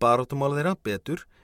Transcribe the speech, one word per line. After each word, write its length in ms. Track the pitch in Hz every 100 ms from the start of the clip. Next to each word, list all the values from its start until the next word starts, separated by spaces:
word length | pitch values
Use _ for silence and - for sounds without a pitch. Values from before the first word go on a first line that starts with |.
baráttumál 500 | 120 123 127 139 139
þeirra 200 | 143 160 190 -
betur 380 | 101 - 160 - _